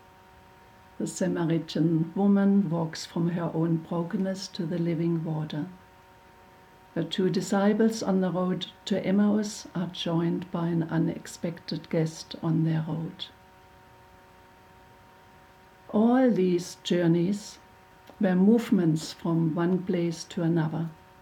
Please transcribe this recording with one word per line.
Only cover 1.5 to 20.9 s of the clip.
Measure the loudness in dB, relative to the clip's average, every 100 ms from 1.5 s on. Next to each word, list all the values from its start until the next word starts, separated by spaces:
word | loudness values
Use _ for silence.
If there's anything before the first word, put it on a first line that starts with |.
| 0 0 0 2 2 0 0
woman | 4 4 6 4 2
walks | -2 -4 -6 -8
from | -2 -2
her | 0 -2
own | 0 0 0
brokenness | -2 -4 -4 -2 -4 -4 -8
to | -8 -6
the | -2
living | -2 0 0 -2 -2
water. | -6 -6 -6 -8 -12 -20 -20 -20 -20 -20 -20 -20 -20 -20 -20 -10
The | -8
two | -4 -2 0
disciples | 0 0 2 2 4 2 0
on | 0 0
the | 0
road | 0 -2 -4 -8 -14 -4
to | -2 0
Emmaus | 2 2 2 -2 -8 -10 -6
are | -6
joined | -6 -4 0 0 -2 -4
by | -4 -2
an | -2
unexpected | 0 0 -2 -4 -12 -10 -8 -8 -10 -10 -4
guest | -2 -2 -4 -14 -8
on | -2 0
their | 2 0 -2
road. | -6 -8 -10 -16 -18 -20 -20 -20 -20 -20 -20 -20 -20 -20 -20 -20 -20 -20 -20 -20 -20 -20 -20 -20 -20 -20 -20 -20 -20 -4
All | 2 4 4 4
these | 4 2 2 -2 -10
journeys | -2 2 4 4 2 -2 -8 -18 -20 -20 -20 -20 -20 -2
were | 2 6
movements | 6 6 4 4 4 2 -2
from | -8 -2 0 0
one | 0 0 0
place | 0 -2 -2 -4 -8
to | -2
another, | 0 0 0 -2 -6